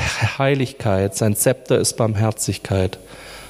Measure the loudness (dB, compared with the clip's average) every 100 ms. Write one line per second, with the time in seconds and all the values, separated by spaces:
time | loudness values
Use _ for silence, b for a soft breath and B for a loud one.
0 | -2 0 -2 2 2 2 -2 -2 0 2
1 | 2 0 0 2 2 0 2 2 2 0
2 | 0 2 0 0 -4 -4 -2 0 0 -4
3 | B B B B